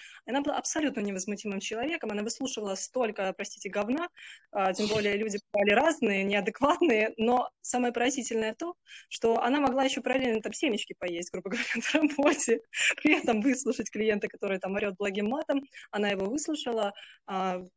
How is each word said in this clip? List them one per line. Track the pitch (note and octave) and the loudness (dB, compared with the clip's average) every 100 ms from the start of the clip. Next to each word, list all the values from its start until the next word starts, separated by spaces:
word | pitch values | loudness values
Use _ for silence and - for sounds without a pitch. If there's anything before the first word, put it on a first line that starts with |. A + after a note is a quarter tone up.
| - - - | -20 -18 -4
И | |
она | C4 | -2
была | C#4+ C#4 | -2 -4
абсолютно | - D#4+ D4 - | -4 -2 -2 0
невозмутимым | G3+ F#3+ - G3 G#3 G3 | -4 -4 -6 -6 -4 -6
человеком, | - A3 C#4 E4 G#3+ | -4 -4 -4 -4 -4
она | G#3 | -4
выслушивала | G#3+ - C4 - G#3 F#3+ | -4 -4 -6 -4 -4 -6
столько, | - B3+ A3+ G#3 F#3+ | -4 -2 -2 0 -4
простите, | F3+ G3+ - G3+ | -4 -10 -10 -6
говна, | G3+ G3+ C#4+ F4 - - - _ | -4 -2 -2 -4 -10 -20 -20 _
а, | G#3 F#3+ | 0 0
тем | F#3 G#3 | 0 0
более | G#3+ G#3 G3+ | 2 0 0
люди | A3 G3+ _ | -2 -6 _
бывали | G#3 G3+ | 2 6
разные, | G#3 D#4+ D4+ A3 G3 G3 | 6 6 4 2 2 2
неадекватные, | G3+ F#3+ - C#4 F4 F4 G#3+ A3 - | 0 0 2 2 4 4 4 2 2
но | A3 B3 - _ | 2 2 0 _
самое | - B3 B3 | -4 0 0
поразительное | A#3+ B3 C4+ A3+ A3+ A3 A3 | 2 0 0 -2 -2 -2 -4
то, | E4+ - _ - - | -8 -10 _ -20 -16
что | - A3+ A#3 | -2 2 4
она | A#3+ C#4+ | 2 2
могла | C4+ B3+ C4+ | 2 4 2
ещё | C4+ | 0
параллельно | B3 C4 C4 A3 | 0 0 2 0
там | G#3+ | -2
семечки | - D4+ G#3+ - - | -2 0 0 -4 -6
поесть, | F3+ E3+ F3 | -6 -4 -6
грубо | F#3+ F#3+ | -8 -6
<laughs> | A3+ | -4
говоря, | - A3+ - | -2 -4 0
на | D#4 D4+ | 2 2
работе, | - C#4+ D4 - A#3 - - - - | 4 2 2 2 0 -2 -2 -2 2
при | D4+ E4 | 4 4
этом | - A3 | 4 2
выслушать | B3+ B3 - B3 A3 | 2 2 0 -2 -4
клиента, | G#3+ A3 G#3+ G#3 | -2 0 0 -2
который | - G3+ F#3+ | -6 -4 -2
там | F#3+ G3+ | -2 -2
орёт | G#3 F#3 | -2 -2
благим | G3+ G3 G#3 | -4 0 -2
матом, | C#4 D#4 C#4 C#4 - - | -2 0 -2 -2 -18 -8
она | G#3 G#3 | -2 0
его | G3 G3 | 0 -2
выслушала, | C#4+ D#4 D4 B3 A3 G3+ - - - - | -2 -4 -4 -2 -2 -2 -4 -18 -20 -6
а, | F#3+ F#3+ F3+ F#3 | -2 -2 -2 -6